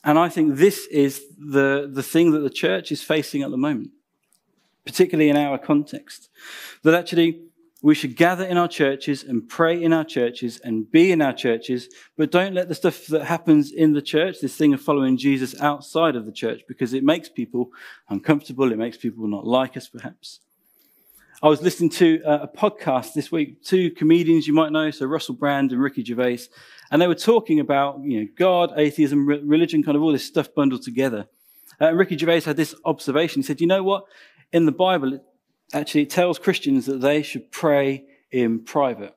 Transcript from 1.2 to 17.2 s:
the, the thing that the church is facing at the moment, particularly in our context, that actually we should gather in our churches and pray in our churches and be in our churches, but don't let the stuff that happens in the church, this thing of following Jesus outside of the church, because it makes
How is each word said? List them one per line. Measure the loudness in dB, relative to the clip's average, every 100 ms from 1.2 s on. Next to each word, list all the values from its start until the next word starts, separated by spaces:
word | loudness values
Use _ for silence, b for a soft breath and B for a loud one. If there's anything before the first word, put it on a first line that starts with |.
| -16 -20
the, | -2 2 2 0 -4
the | -8
thing | -2 2 4
that | 2
the | -2
church | -2 -2 -2 -6
is | -10
facing | -2 -2 -2 -6
at | -6
the | -2
moment, | -2 -4 -8 _ _ _ _ _ _ _ _ _ -12
particularly | 0 0 4 4
in | 4
our | 0 -4
context, | 0 0 0 -12 -18 -20 _ B B B B B
that | 2
actually | 2 2 0 0 0 -16 _ _ _
we | 2 2
should | 0 2
gather | 2 2 -2
in | 0
our | -2
churches | 0 -2 0 -6 -6
and | -4 -6 -6
pray | 0 0 2
in | 2
our | 0
churches | 0 -2 -2 -2 -10 -10
and | -6 -6 2
be | 4 6
in | 4
our | 0
churches, | 0 -2 -2 -2 -6 -6 B B -4
but | 0
don't | 0 0
let | -4 -6
the | -2
stuff | -2 -4 -4
that | -4 -2
happens | -4 4 4 4
in | 0 2
the | 2
church, | 0 -2 -2 -4
this | -8 0
thing | 0
of | 2
following | 0 0 2 0
Jesus | 0 0 -4 -4
outside | -4 -4 -6 0 0 0
of | -8
the |
church, | -8 -8 -8 -14
because | -8 -4
it | 0
makes | 0 0